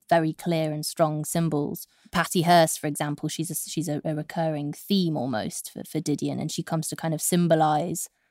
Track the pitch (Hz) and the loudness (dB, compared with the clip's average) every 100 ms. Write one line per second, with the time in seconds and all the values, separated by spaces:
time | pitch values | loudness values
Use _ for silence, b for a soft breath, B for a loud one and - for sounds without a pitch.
0 | - 170 156 - 175 165 156 151 151 - | 2 4 4 0 -2 0 0 -4 -4 0
1 | 156 151 151 170 165 151 147 165 - b | 0 0 -2 0 0 0 -2 -6 -12 b
2 | b 185 165 185 165 175 160 - 151 147 | b -2 0 2 6 8 6 2 -4 -2
3 | 147 143 156 - 160 156 - - 170 147 | -4 -4 -4 -4 -6 -6 -6 -4 -4 -2
4 | - 151 156 - 160 151 147 147 - 202 | -2 -4 -4 -2 -2 -2 -4 -6 0 2
5 | 175 151 127 110 101 - - - - 156 | 2 0 -2 -2 -4 -6 -10 -12 -8 -4
6 | 156 143 143 135 156 - - 165 156 - | -2 -2 -2 -4 -4 -6 -4 -4 -4 -4
7 | 165 156 - 180 170 160 156 151 175 165 | -4 -2 0 2 4 6 4 2 0 -6
8 | - _ _ | -8 _ _